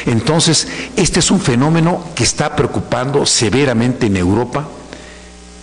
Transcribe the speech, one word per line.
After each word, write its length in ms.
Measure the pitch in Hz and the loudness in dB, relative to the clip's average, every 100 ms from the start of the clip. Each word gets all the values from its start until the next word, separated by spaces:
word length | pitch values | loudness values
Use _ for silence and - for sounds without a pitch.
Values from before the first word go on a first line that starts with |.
| - | -2
Entonces, 600 | 117 143 160 160 151 - - - - | 0 2 2 2 0 -2 -8 -4 0
este 220 | 160 180 | 0 2
es 120 | - | 2
un 100 | 190 | 2
fenómeno 640 | - 120 147 165 160 180 - | 2 2 2 4 2 0 -4
que 80 | - | -4
está 320 | 110 - 151 | -2 0 -2
preocupando 720 | - 123 - - 120 131 139 - | 0 -2 -2 -2 -2 0 0 0
severamente 800 | - 110 120 139 113 123 123 117 | 0 2 2 2 2 2 2 0
en 100 | 95 | 2
Europa 520 | 90 107 123 139 156 - - - - - - - - - | 2 2 0 -4 -6 -12 -18 -18 -18 -20 -20 -20 -20 -20